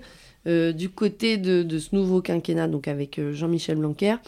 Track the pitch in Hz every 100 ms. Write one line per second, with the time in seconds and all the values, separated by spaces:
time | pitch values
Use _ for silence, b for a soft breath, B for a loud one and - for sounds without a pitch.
0 | 254 B B B 170 170 165 160 185 -
1 | 214 202 226 220 185 180 170 160 - 196
2 | 185 185 180 170 160 165 160 151 139 143
3 | 143 - 147 147 165 170 - 156 151 147
4 | 202 233